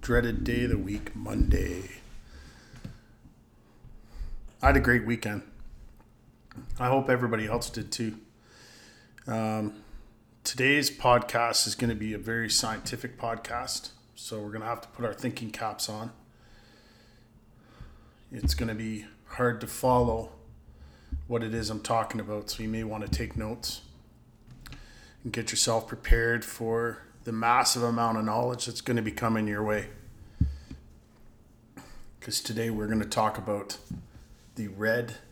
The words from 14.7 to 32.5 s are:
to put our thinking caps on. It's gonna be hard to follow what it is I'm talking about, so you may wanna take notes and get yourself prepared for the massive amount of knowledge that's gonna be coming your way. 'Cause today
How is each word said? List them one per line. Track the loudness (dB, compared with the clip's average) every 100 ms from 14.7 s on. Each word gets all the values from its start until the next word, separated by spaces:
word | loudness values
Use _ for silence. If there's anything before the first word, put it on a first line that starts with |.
| -6
to | -8
put | -6 -4
our |
thinking | -2 -4 -4 -8
caps | -6 -6 -4 -6
on. | -6 -8 -12 -20 -20 -20 -20 -20 -20 -20 -20 -20 -20 -20 -20 -20 -20 -20 -20 -20 -20 -20 _ -16
It's | -4 -2 0
gonna | -2
be | -2 -4 -6 -10 -20 -16
hard | 0 2 2
to | -6
follow | 0 4 6 4 0 -4 -12 -20 -20 -20 -20 -20 -20 -8 -8 -2
what | -2
it | 0
is | -2 -2
I'm | -4
talking | 2 2 2 -2
about, | -4 -6 -6
so | -6
you | -4
may | -4
wanna | -4 -6 -2
take | -2 -2 -4
notes | -6 -6 -8 -10 -14 -20 -20 -20 -20 -20 -20 -20 -16 -16 -18 -20 -20 -14
and | -10
get | -8 -4
yourself | 0 2 2 -2
prepared | -10 4 6 6 2
for | -2 -6 -2 0 0 -4 -14 -14 -6
the |
massive | 0 4 6 6 4
amount | 2 4 4 2
of | 2
knowledge | 2 0 0 -4
that's | -6
gonna | 0 2
be | 2
coming | 0 2 2 2
your | 0
way. | 2 0 -2 -12 -18 -20 -20 0 0 0 -12 -16 -16 -20 -20 -20 -20 -20 -20 -20 -20 -20 -18 -16 -16 -14
'Cause | -4 -4
today | -2